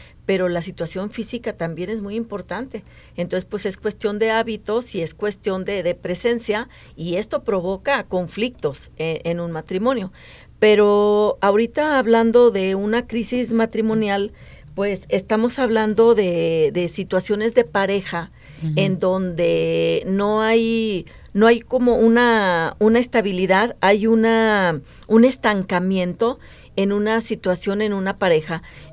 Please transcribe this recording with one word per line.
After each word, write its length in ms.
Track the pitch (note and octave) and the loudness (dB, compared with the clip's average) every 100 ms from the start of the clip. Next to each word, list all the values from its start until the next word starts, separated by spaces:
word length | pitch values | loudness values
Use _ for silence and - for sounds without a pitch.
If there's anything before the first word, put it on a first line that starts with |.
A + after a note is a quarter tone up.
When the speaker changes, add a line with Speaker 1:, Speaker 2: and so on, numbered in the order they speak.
| - - - | -20 -10 -4
Speaker 1:
pero 220 | F#3+ F3+ | 0 0
la 140 | E3+ | -2
situación 480 | F3 F#3 E3 F#3 G#3 | -6 -8 -8 -8 -8
física 420 | A#3 G#3+ A#3+ A#3+ | -8 -8 -8 -8
también 360 | - E3 D#3+ F#3 | -8 -8 -6 -8
es 120 | A3 | -8
muy 140 | G3+ A3 | -6 -8
importante. 680 | A3+ G3+ - F#3 C4+ G#3+ - - - - | -8 -10 -10 -10 -10 -14 -16 -20 -14 -8
Entonces, 280 | F3 F#3 F#3 | -4 -4 -4
pues 200 | G#3 G3+ | -6 -6
es 100 | - | -6
cuestión 420 | G#3+ G3+ G#3 G#3 | -8 -4 -4 -2
de 100 | A3 | 0
hábitos 640 | A3+ A3+ G#3+ - A3+ B3 F#3 | 0 -2 -6 -4 -4 -4 -6
y 60 | |
es 120 | D#3+ | -8
cuestión 520 | - G#3 G3+ G#3 F#3+ F#3 | -6 -6 -4 -6 -4 -4
de, 180 | G3+ | -4
de 120 | E3+ F3 | -4 -4
presencia, 720 | E3+ F3+ A#3+ A#3+ A#3 G#3+ B3 - - - | -6 -4 -2 -2 -2 -4 -6 -14 -20 -12
y 200 | E3 F3 | -6 -4
esto 280 | A3+ D4+ | -4 -6
provoca 600 | - F#3+ F3+ F#3+ - C4+ | -4 -2 -2 -4 -2 -4
conflictos, 880 | - F#3 F3 G3 B3 B3 D3 C3+ - - | -2 -6 -6 -6 -6 -4 -8 -8 -14 -8
eh, 220 | D#3+ D#3+ E3 | -6 -4 -4
en 160 | F3 | -6
un 100 | E3+ | -6
matrimonio. 640 | D#3+ E3 F#3 A#3 B3+ F#3+ - - - - - | -8 -8 -4 -2 -2 -6 -14 -20 -20 -20 0
Pero 800 | G#3+ G#3 G#3 G#3 G#3 G#3 G#3 - | 4 6 4 4 4 2 2 2
ahorita 560 | G3+ G#3 A#3 D4+ D4+ C#4 | 2 2 2 0 0 0
hablando 540 | A3 A3+ A3+ A#3+ A#3+ | 4 4 4 6 6
de 240 | G3 F#3+ F#3+ | 4 0 -2
una 320 | G#3 A#3 B3 | -2 -2 -2
crisis 440 | A#3 G#3 B3 A#3+ | -6 -4 -4 -2
matrimonial, 800 | A3+ A3+ A3+ A3 A3 G#3 G3+ G#3 - - - - - | 0 0 0 0 0 0 -2 -4 -8 -20 -20 -12 -4
pues 300 | G3+ F#3+ - | -4 -4 -4
estamos 500 | G3 F#3+ A3 A#3+ C#4+ | -4 -2 0 0 0
hablando 560 | B3 A3+ G#3+ G#3+ A3+ A3 | 0 0 2 4 4 4
de, 560 | F#3 E3+ E3 E3 D3+ | 2 0 0 2 2
de 140 | F3 E3+ | 0 -4
situaciones 640 | F#3 F#3 F#3 F#3 G#3 A3+ A#3 | -6 -4 -4 -2 -2 0 2
de 80 | |
pareja 680 | A#3 G3+ G3 G3+ F#3+ E3+ F3 - - - | 0 0 0 -2 -4 -8 -10 -14 -20 -8
Speaker 2:
Ujú. 120 | D#3+ D3+ | -4 0
Speaker 1:
en 240 | - F#3 | 0 0
donde 1040 | F#3 F#3+ F3+ E3+ E3+ E3 E3 E3 E3 E3 - | 0 0 -2 -2 0 0 0 0 0 -2 -2
no 340 | G3 G3+ G#3+ | -2 0 0
hay, 640 | A3 A3+ A3+ A3+ A3 F#3 - - - | 2 2 2 0 -2 -4 -8 -18 -6
no 140 | G3 A3+ | 4 4
hay 140 | A#3 | 4
como 340 | - B3+ B3 A3 | 0 0 2 4
una, 800 | A3+ A#3 A#3+ A3+ F#3+ E3+ E3 - | 4 4 4 4 2 0 -2 0
una 200 | G#3+ A#3 | 2 2
estabilidad, 800 | B3 A#3 G3+ F3+ F#3 F#3+ A#3 - | 2 0 0 0 2 2 2 0
hay 260 | F#3 G#3 A3 | 2 4 4
una, 760 | A3+ A3+ A3+ A3 G#3 F3+ D#3 - - - | 2 4 2 2 2 0 -2 -8 -16 2
un 180 | A3 B3+ | 4 4
estancamiento 1120 | B3+ A3 G3+ F#3+ F3+ F#3 F#3+ F3+ F3+ A#3 C4+ - - - - | 4 0 -2 -2 -2 0 -2 -2 -2 -2 -4 -12 -20 -10 -2
en 160 | G3 | 0
una 300 | G3+ G#3 A3+ | 0 0 -2
situación, 640 | A3+ G#3 F#3 F3+ G3 G3+ | -2 -4 -2 -2 -2 -2
en 100 | G#3+ | -2
una 240 | G3 F#3+ G3 | -2 -4 -2
pareja, 460 | F#3+ D#3 D#3 E3 - - - | 2 2 0 -8 -10 -20 -6